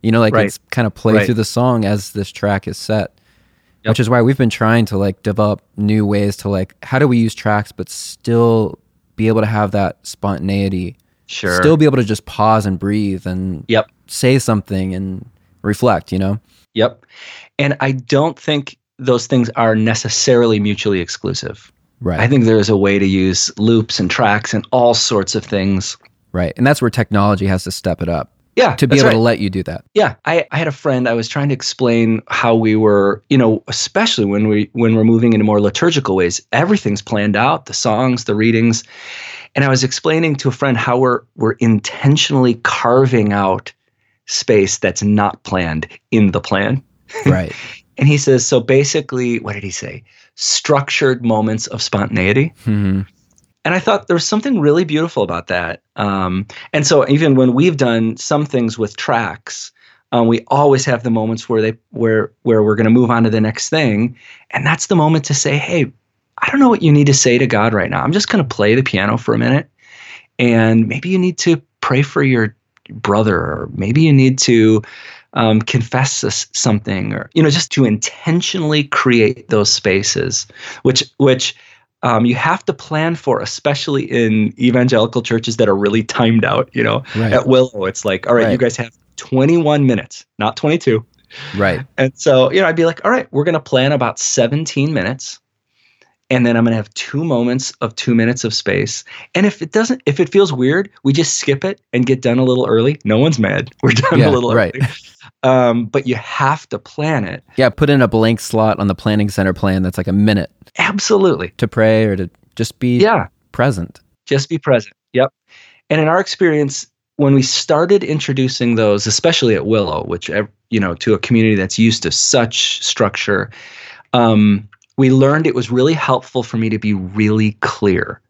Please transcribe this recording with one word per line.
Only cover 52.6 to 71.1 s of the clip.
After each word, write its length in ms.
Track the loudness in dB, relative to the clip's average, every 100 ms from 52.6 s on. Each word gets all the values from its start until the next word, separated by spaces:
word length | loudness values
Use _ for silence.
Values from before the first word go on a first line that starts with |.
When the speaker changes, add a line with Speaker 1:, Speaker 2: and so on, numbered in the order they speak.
| -4
Speaker 1:
Mm-hmm. 360 | -2 0 -2 -4 _ _ _ _ _
Speaker 2:
And 100 | -4 -2
I 40 |
thought 280 | 0 -2 0
there 80 | -2
was 120 | 0
something 320 | -2 0 0
really 240 | 2 2
beautiful 380 | 0 -2 -2 -4
about 240 | -4 -4 -4
that. 340 | -4 -4 -10 _ -6
Um, 500 | -4 -2 -2 -4 -6 -14 -6
and 120 | -2 2
so 200 | 2 4
even 280 | 2 4 4
when 180 | 4
we've 240 | 4 2 2
done 400 | 0 0 -2 -4
some 280 | -4 -2 -2
things 320 | -2 -2 -4
with 200 | -6 -6
tracks, 760 | -4 -2 -4 -10 -16 -16 -16 _ _ _ _
um, 160 | 0 2
we 160 | 0 0
always 360 | 2 4 2 0
have 180 | -2
the 80 | -2
moments 360 | -2 -2 -6 -2
where 140 | -2
they, 120 | -2 -4 _
where, 400 | -4 0 0 -2 _
where 220 | 0 2
we're 120 | 2 2
gonna 140 | 4
move 220 | 4 4
on 120 | 2
to 60 | 2
the 100 | 2
next 300 | -2 -4 -4
thing. 480 | 0 0 0 -2 -6 -20 -20 _
And 160 | -6 -4
that's 220 | -4 0
the 80 | 2
moment 280 | 2 0 0
to 80 | -4
say, 220 | -2 -2
Hey, 340 | -2 -2 -2 _ _ _ _ -8
I 80 | -4
don't 100 | 2
know 100 | 2
what 120 | 4
you 100 | 4
need 160 | 4 4
to 60 |
say 240 | 4 2 2
to 100 | 2
God 260 | 0 0
right 160 | 0 -2
now. 120 | -4
I'm 80 | -2
just 180 | -2 0
gonna 140 | -2
play 320 | -2 0 2 2
the 80 |
piano 340 | 0 -2 -2 -2
for 160 | -2
a 40 | -2
minute. 320 | 2 0 -2 _ _ -20 -20 -20 _ -2
And 480 | 2 4 4 2 0
maybe 220 | -4
you 100 | -2